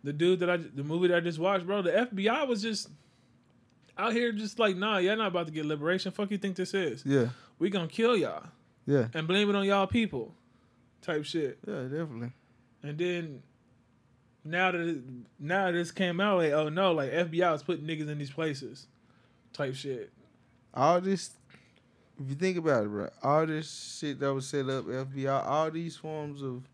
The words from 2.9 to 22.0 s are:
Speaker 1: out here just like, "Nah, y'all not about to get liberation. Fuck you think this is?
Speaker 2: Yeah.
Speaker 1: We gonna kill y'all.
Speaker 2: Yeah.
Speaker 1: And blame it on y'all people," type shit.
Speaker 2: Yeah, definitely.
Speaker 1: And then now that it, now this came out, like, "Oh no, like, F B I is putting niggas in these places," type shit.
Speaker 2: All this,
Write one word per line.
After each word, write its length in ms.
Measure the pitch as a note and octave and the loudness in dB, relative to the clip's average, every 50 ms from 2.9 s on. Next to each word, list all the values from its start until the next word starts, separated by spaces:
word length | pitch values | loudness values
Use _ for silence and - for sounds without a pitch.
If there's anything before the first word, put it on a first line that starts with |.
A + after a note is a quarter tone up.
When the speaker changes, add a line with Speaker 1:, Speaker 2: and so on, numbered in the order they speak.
| D3+ - _ _ _ _ _ _ _ _ _ _ _ _ _ _ _ _ _ _ _ | -16 -20 _ _ _ _ _ _ _ _ _ _ _ _ _ _ _ _ _ _ _
Speaker 1:
out 160 | - G3 A#3 A3 | -4 -2 0 2
here 180 | A#3 A#3+ A#3+ | 2 2 0
just 260 | A3 G#3 A3 G3+ - | 0 -2 -6 -6 0
like, 200 | - A3+ G#3 F#3+ | 2 2 2 2
"Nah, 200 | F3 G3 A3 G#3+ F#3+ | 2 0 0 2 4
y'all 180 | F3+ F#3+ G#3+ | 4 4 2
not 100 | A3 A3 | 2 0
about 200 | G3 F3 F3 E3+ | 0 0 -2 -2
to 40 | D#3+ | -2
get 140 | D#3 D#3 D3+ | -4 -4 -2
liberation. 480 | D3+ D3+ D3 D3 E3 F3+ F#3+ - F#3+ - | -2 -2 0 2 0 0 2 0 -4 -4
Fuck 180 | - G#3 G3 | -4 -4 -2
you 60 | G#3 | -2
think 180 | F#3+ - G3 F3+ | -4 -4 -4 -4
this 180 | F#3+ F3+ - - | -4 -4 -2 0
is? 300 | G3 F3+ D3 A#2 C#3 - | 0 0 0 -2 -4 0
Speaker 2:
Yeah. 220 | C#3 C#3 C3+ A#2 B2+ B2 - - - _ _ | 4 4 4 4 2 -2 -8 -18 -20 _ _
Speaker 1:
We 100 | D#3+ G3+ | -2 0
gonna 200 | G3 F#3+ E3+ D#3+ | 0 -2 -4 -4
kill 260 | - - A3+ A#3+ B3 | 0 2 4 4 4
y'all. 280 | G3 D3 A2 D#2+ D#2 - - - _ _ _ _ _ _ | 4 2 -2 -4 -8 -12 -14 -20 _ _ _ _ _ _
Speaker 2:
Yeah. 220 | - C#3+ C#3 A2+ A2+ - | 2 4 4 4 2 -2
Speaker 1:
And 140 | D#3+ D#3+ | -4 -2
blame 220 | D#3+ F#3 G3+ G#3 G#3 | 2 2 2 4 4
it 60 | G3+ | 2
on 100 | G3+ G3 | 2 4
y'all 200 | G3 G3 G3 G3 | 4 4 4 4
people," 460 | F#3+ G3+ A#3+ A3+ G3 D3 B2+ A2 - - _ _ _ _ _ _ _ _ _ _ _ _ _ | 2 2 2 2 0 -2 -6 -8 -8 -12 _ _ _ _ _ _ _ _ _ _ _ _ _
type 240 | - - E3 D3+ D3+ | -6 -2 -2 -2 -2
shit. 340 | - - E3 D3+ B2+ - - - | -2 -2 -2 -2 -2 -4 -8 -10
Speaker 2:
Yeah, 140 | G#3 G#3 D3+ B2+ | -8 -8 -6 -6
definitely. 480 | C3 C#3 D#3 E3 D3+ A#2+ A2+ A#2+ B2 B2+ _ _ _ _ _ _ _ _ _ | -6 -6 -6 -6 -6 -8 -8 -8 -10 -10 _ _ _ _ _ _ _ _ _
Speaker 1:
And 160 | - C#3+ D3 | -12 -10 -6
then 460 | D3+ F3 F3+ F3+ F3 E3 D#3 C#3 - - _ _ _ _ _ _ _ _ _ _ _ _ _ _ _ _ _ _ _ _ | -4 -2 -2 -2 -4 -6 -8 -12 -14 -18 _ _ _ _ _ _ _ _ _ _ _ _ _ _ _ _ _ _ _ _
now 260 | D3+ E3 F3+ F#3 F#3 | -4 0 2 2 2
that 80 | F3+ E3+ | 2 0
it, 220 | E3 E3+ E3 C#3 B2 C3+ B2+ B2 A2+ - _ | -2 -2 -4 -4 -8 -12 -14 -16 -16 -20 _
now 320 | - C#3 D3+ F3+ G3 G3 F3+ | -12 -4 0 0 2 2 2
this 200 | E3+ F3 F3 E3 | 2 0 -2 -2
came 300 | - - F#3+ F3 E3+ F3 | -2 0 0 0 2 2
out, 160 | G3+ G#3 G3 | 2 4 4
like, 160 | F3+ E3 D3+ C#3+ | 4 4 4 4
"Oh 160 | D3+ D#3 D3+ | 2 2 2
no, 240 | D3+ F3+ G3 F#3 E3 | 2 2 4 4 4
like, 160 | D#3 C#3 C3 | 2 0 0
F 180 | B2+ E3 F3+ E3 | 0 0 0 0
B 140 | D#3+ E3 F3+ | 2 2 4
I 100 | F3 D#3 | 4 2
is 80 | C#3+ - | 0 0
putting 220 | - F3 D3+ D3+ | -4 -4 -4 -2
niggas 220 | D#3 E3 D#3 D3+ | -6 -4 -4 -4
in 100 | D3+ D3+ D3 | -6 -6 -6
these 120 | C#3+ C3+ | -8 -8
places," 560 | - - D#3+ D#3+ C#3+ C3+ C#3 A2 - - - _ _ _ _ _ _ _ _ _ _ _ _ _ | -4 -4 -2 -2 -2 -4 -8 -12 -14 -16 -20 _ _ _ _ _ _ _ _ _ _ _ _ _
type 240 | - - C#3+ C3 B2+ | -6 -4 -4 -4 -4
shit. 380 | C3+ - C#3 B2+ A#2 G#2 - _ _ - _ _ _ _ _ _ _ _ _ - | -6 -6 -6 -6 -8 -8 -14 _ _ -20 _ _ _ _ _ _ _ _ _ 0
Speaker 2:
All 280 | A#2+ C3+ D#3 F3 F3+ | 4 4 6 6 4
this, 300 | F#3 F#3+ G3 F3+ - - - - _ _ - - _ _ _ _ _ _ _ _ | 4 0 0 -2 -2 -10 -14 -20 _ _ -20 -20 _ _ _ _ _ _ _ _